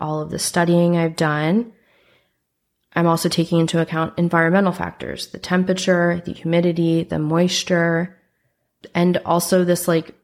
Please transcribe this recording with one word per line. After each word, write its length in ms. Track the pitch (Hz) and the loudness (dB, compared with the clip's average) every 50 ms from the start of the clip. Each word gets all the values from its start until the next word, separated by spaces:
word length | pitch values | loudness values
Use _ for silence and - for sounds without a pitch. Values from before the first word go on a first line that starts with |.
all 220 | - 151 156 151 | -6 -6 -6 -6
of 80 | 151 160 | -6 -6
the 80 | 175 180 | -6 -6
studying 580 | - - - 180 170 170 175 175 175 170 175 | -6 -4 -2 0 2 4 4 4 4 4 2
I've 200 | 170 165 160 165 | 2 0 0 -2
done. 540 | - 165 156 151 151 151 160 180 226 240 226 - _ _ _ _ _ _ _ _ _ _ _ _ _ _ _ _ _ _ _ _ _ _ _ - | -2 -2 0 0 0 0 0 0 0 0 -4 -8 _ _ _ _ _ _ _ _ _ _ _ _ _ _ _ _ _ _ _ _ _ _ _ -4
I'm 120 | - 170 | 0 0
also 220 | 170 165 165 - 170 | 2 2 2 0 -2
taking 300 | - - 165 - 175 165 | 0 -2 -2 0 2 0
into 240 | 165 160 - 170 | 2 2 0 0
account 320 | 160 - 165 160 160 160 - | -2 -2 -2 -4 -4 -4 -2
environmental 560 | - 170 170 175 165 165 165 175 196 202 180 | -2 -2 0 2 2 2 4 4 2 2 0
factors, 540 | 180 - 175 175 - - - - 69 - - | -2 -4 -6 -8 -10 -10 -12 -12 -10 -10 -12
the 120 | - - - | -14 -14 -12
temperature, 840 | - - 180 185 185 185 185 185 - 190 185 175 175 175 170 170 170 | -6 -2 0 0 0 0 -2 -2 0 0 2 2 2 2 0 -2 -4
the 80 | - | -8
humidity, 680 | - - - 165 165 175 175 180 170 170 165 165 165 165 | -10 -8 -4 0 2 2 2 2 2 2 2 2 2 0
the 160 | 170 - 165 156 | 0 -2 -4 -4
moisture, 1000 | 151 151 160 170 180 180 - - - - 185 170 165 170 165 165 175 185 - _ _ _ _ _ _ _ _ _ _ _ _ _ - - - | -2 0 2 2 2 2 0 -2 -2 0 0 0 2 2 0 0 -2 -4 -8 _ _ _ _ _ _ _ _ _ _ _ _ _ -14 -6 -2
and 240 | 170 175 180 180 - - | 0 2 2 2 0 0
also 360 | - 170 175 170 - 190 185 | -2 -2 0 0 2 2 2
this, 240 | 180 175 175 170 - | 2 2 0 0 0
like, 280 | - 170 160 160 - - _ | 0 -2 -2 -2 -6 -14 _